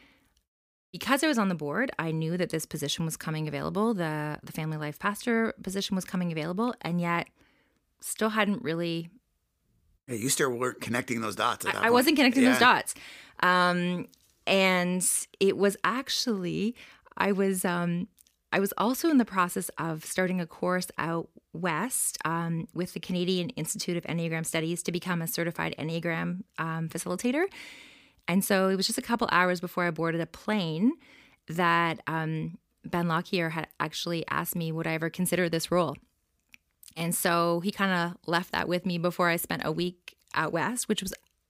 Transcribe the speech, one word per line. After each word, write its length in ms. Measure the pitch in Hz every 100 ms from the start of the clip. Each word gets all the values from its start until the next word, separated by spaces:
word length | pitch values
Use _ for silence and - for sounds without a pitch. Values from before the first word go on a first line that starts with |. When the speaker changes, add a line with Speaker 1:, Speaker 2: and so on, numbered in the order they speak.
| - _ _ _ _ _ _ _ _
Speaker 1:
because 320 | 175 - 269
I 40 | 320
was 100 | 247
on 100 | 196
the 60 | 170
board, 360 | 147 160 262 -
I 140 | 165
knew 260 | 160 160 175
that 120 | 175
this 160 | 160 -
position 400 | 156 143 - 165
was 100 | -
coming 320 | - 156 156
available, 460 | 143 151 175 220
the, 460 | 208 165 151 151 147
the 80 | -
family 260 | - 160 156
life 200 | 151 151
pastor 540 | 196 202 - 226 226 -
position 320 | - 190 196 185
was 80 | 180
coming 260 | 185 175
available, 420 | 160 156 180 240 -
and 180 | 165 175
yet 280 | 175 170 - _ _ _ _ _ _ _
still 280 | - - 220
hadn't 320 | 214 202 202
really 460 | 139 165 170 165 170 - _ _ _ _ _ _ _ _ -
Speaker 2:
Yeah, 80 | 120
you 140 | 123
still 220 | - 143
weren't 300 | 120 127 -
connecting 400 | - 120 - 113
those 140 | 110 101
dots 300 | 113 107 170
at 40 |
Speaker 1:
I, 40 |
Speaker 2:
that 60 | -
Speaker 1:
I 20 |
Speaker 2:
point. 100 | 226
Speaker 1:
wasn't 220 | 240 254 294
connecting 260 | 269 254
those 160 | 254 254
Speaker 2:
Yeah. 140 | 247
Speaker 1:
dots. 220 | 190 - - - - - -
Um, 640 | 180 180 180 175 175 180 156 _ _ _ -
and 600 | 190 190 180 180 180 175 - - -
it 160 | 196 127
was 200 | 202 196
actually, 920 | 175 233 269 - 254 202 175 160 208 - - - - -
I 160 | 190
was, 320 | 196 196 190
um, 440 | 190 175 175 170 - _ - _ _
I 80 | -
was 140 | 196 -
also 320 | 208 254 339
in 80 | 285
the 80 | 226
process 440 | 190 180 190 180 -
of 260 | 160 156
starting 380 | - - 185 185
a 60 | 170
course 400 | - 180 180 180 -
out 320 | 160 165 - - _
west, 640 | 160 180 156 233 - - - 156
um, 420 | 165 165 165 -
with 200 | - 180
the 60 | -
Canadian 500 | - 185 180 185 170
Institute 440 | - 160 - - 175
of 60 |
Enneagram 420 | - 165 165 160 160
Studies 380 | 165 160 170
to 80 | -
become 300 | 175 180 175
a 60 | 165
certified 460 | - 170 170 165 -
Enneagram, 640 | 156 165 170 165 170 180 - -
um, 320 | 165 160 160
facilitator. 560 | 156 - 180 247 277 392 - - - - - _ _ -
And 160 | 180
so 260 | - 196 190
it 60 | 190
was 120 | 196
just 100 | -
a 20 |
couple 240 | - 233 -
hours 280 | 175 180 180
before 220 | 175 - 175
I 60 |
boarded 300 | 165 165 165
a 40 | 160
plane 680 | - - 214 165 156 226 330 - - - _ -
that, 540 | 160 175 170 170 160 -
um, 500 | 160 160 160 160 170 _ _
Ben 240 | - 175 175
Lockyer 420 | 160 175 185 165
had 180 | 160 - -
actually 460 | 151 - 170 170 -
asked 280 | 143 170 180
me, 160 | 160
"Would 160 | 160 165
I 60 |
ever 160 | 160 160
consider 380 | - 180 175 175
this 200 | 165 -
role?" 240 | 175 160 143 _ _ _ _ _ - _ _ - -
And 180 | 170 175
so 460 | 185 170 170 170
he 100 | 185
kinda 460 | - 196 180 170 175 -
left 240 | 170 185
that 160 | - -
with 180 | 175 185
me 120 | 175
before 320 | 175 175 175
I 80 | 170
spent 240 | - 165 -
a 60 |
week 460 | 160 175 180 - - _
out 180 | - 156
west, 380 | 170 156 247 -
which 120 | 208
was 120 | 190 - _ _ _